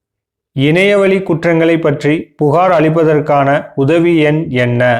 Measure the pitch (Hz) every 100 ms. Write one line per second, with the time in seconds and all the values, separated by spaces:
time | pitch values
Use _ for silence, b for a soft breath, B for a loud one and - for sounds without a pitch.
0 | _ _ _ _ _ 135 139 170 202 202
1 | 196 190 190 160 175 165 165 165 160 143
2 | 143 160 - - 151 156 185 165 160 160
3 | 160 151 135 143 135 147 - - 135 170
4 | 170 165 151 151 160 127 123 120 123